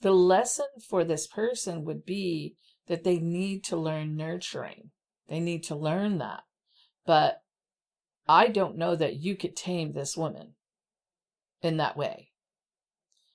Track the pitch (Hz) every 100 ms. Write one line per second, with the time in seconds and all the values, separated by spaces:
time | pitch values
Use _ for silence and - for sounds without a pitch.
0 | 196 190 180 190 240 - 285 - - 190
1 | 165 156 - - 220 247 - 165 151 151
2 | 160 196 185 160 147 - _ _ - 165
3 | 180 175 165 175 196 190 - 170 156 156
4 | 156 156 160 180 - 143 123 - - _
5 | _ _ _ 160 170 170 - 151 156 170
6 | 208 180 110 - - _ _ _ _ _
7 | - 156 151 - _ _ _ _ _ _
8 | _ _ - 160 233 208 180 156 170 170
9 | 147 143 170 190 175 - - 180 156 147
10 | 139 - 160 - - _ _ _ _ _
11 | _ _ _ _ _ _ 170 160 143 -
12 | 139 - - _ _ _ _ _ _ _
13 | _ _ _